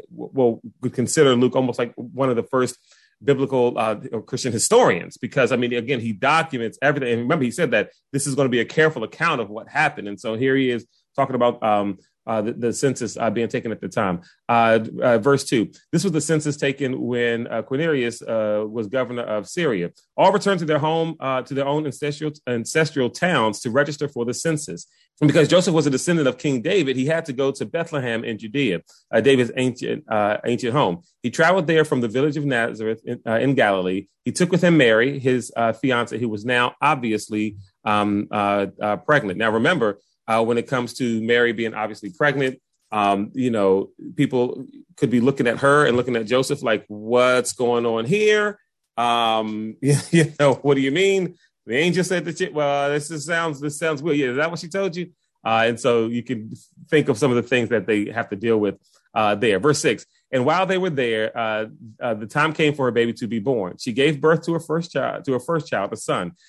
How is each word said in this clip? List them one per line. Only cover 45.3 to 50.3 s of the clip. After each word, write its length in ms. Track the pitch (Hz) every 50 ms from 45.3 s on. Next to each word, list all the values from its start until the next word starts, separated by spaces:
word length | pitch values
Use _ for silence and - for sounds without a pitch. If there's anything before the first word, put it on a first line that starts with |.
| 139 - 131 120
at 100 | 113 -
her 300 | - 139 143 147 147 135
and 100 | 120 123
looking 180 | 120 127 123
at 120 | 113 113 104
Joseph 340 | 123 131 131 - 139 -
like, 240 | 127 120 107 104 - _
"What's 640 | 107 104 107 110 120 123 123 127 127 127 123 - -
going 340 | - 127 120 120 120 120 117
on 180 | 113 113 113
here? 540 | 120 185 208 214 214 208 214 208 208 202 - _ _ _ _ _ _ _
Um, 800 | - 120 120 120 117 117 113 113 110 110 107 107 107 107 110 107 -
<laughs> 40 |
you 500 | - 135 147 135 - - - 170 156 147